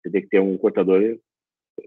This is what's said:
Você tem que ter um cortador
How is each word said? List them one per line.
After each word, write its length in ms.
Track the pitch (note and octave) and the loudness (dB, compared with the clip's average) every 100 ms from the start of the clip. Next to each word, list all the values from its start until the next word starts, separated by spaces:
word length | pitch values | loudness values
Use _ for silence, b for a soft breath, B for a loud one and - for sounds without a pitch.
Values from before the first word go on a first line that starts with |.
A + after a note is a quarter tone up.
Você 80 | F2 | -6
tem 100 | F#2+ | -4
que 60 | - | 0
ter 120 | G2 | 0
um 180 | F#2+ F#2 | 2 0
cortador 600 | G#2+ G2+ F#2 F#2+ G#2+ A#2 _ _ _ _ _ - | -2 0 2 2 2 -4 _ _ _ _ _ -20